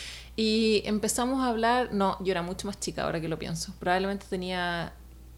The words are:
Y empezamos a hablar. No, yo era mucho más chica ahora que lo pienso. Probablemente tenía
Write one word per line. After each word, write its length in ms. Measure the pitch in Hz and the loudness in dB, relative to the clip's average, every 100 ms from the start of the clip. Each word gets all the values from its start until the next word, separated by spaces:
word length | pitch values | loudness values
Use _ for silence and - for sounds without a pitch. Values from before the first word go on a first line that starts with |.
| - - - - | -12 -12 -10 0
Y 460 | 220 220 220 214 | 2 4 6 4
empezamos 560 | - 214 214 - 247 269 | 2 0 0 0 0 2
a 40 | 254 | 0
hablar. 440 | 226 226 247 247 | 2 4 4 2
No, 240 | 202 196 - | 2 2 2
yo 100 | 185 | 0
era 120 | 180 | 0
mucho 240 | 175 190 202 | 0 -4 -6
más 120 | 196 | -6
chica 240 | - - | -6 -2
ahora 160 | 143 165 | -2 -2
que 80 | 160 | -2
lo 100 | 156 | -4
pienso. 360 | - 165 - - | -4 -6 -8 -4
Probablemente 460 | 185 185 196 196 - | 0 2 2 -4 -4
tenía 640 | 190 185 185 175 170 160 - - - - | -6 -2 -2 -2 -2 -6 -10 -20 -20 -20